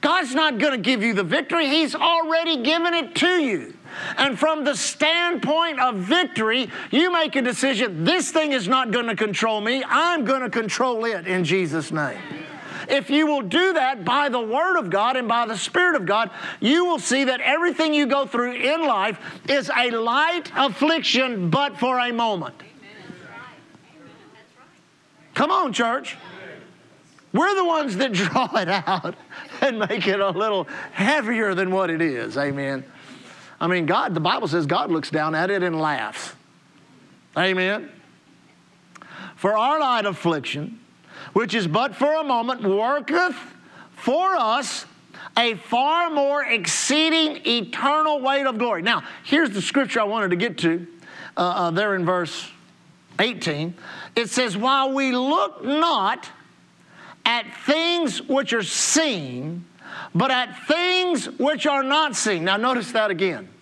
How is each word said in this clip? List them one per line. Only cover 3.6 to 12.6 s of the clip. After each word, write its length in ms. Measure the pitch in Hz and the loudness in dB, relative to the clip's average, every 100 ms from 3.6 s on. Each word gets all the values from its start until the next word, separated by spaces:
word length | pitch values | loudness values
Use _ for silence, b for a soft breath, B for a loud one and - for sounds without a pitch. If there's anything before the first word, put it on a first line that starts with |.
| 127 - B B B B | -6 -16 B B B B
And 200 | 269 220 | 0 2
from 280 | 311 311 285 | 0 2 0
the 100 | 233 | -2
standpoint 1040 | - - 302 330 349 339 - 311 330 285 | -4 0 2 2 0 -2 0 0 0 0
of 160 | 254 214 | 0 0
victory, 760 | 185 330 359 - 220 240 220 B B | 0 0 0 -2 0 0 -2 B B
you 200 | 240 359 | 2 2
make 240 | 349 320 277 | 2 0 0
a 60 | |
decision, 600 | 247 226 262 240 233 170 | -2 0 0 0 -2 0
"This 260 | 165 359 - | 2 2 2
thing 220 | 320 311 | 0 0
is 160 | 269 180 | -2 0
not 240 | 262 254 | 0 2
gonna 240 | 233 233 208 | -2 -2 -2
control 460 | 220 196 226 214 | -2 0 0 0
me. 220 | 208 262 254 | -2 -4 0
I'm 380 | 254 330 339 240 | 2 2 2 0
gonna 240 | 269 254 | 0 0
control 560 | 202 220 - 262 233 233 | -2 -4 0 0 0 -2
it 200 | 208 170 | -4 -2
in 180 | 185 | 0
Jesus' 480 | 170 190 175 160 151 | 2 2 0 -2 -4
name." 260 | 156 143 104 - B B B | -4 -4 -6 -12 B B B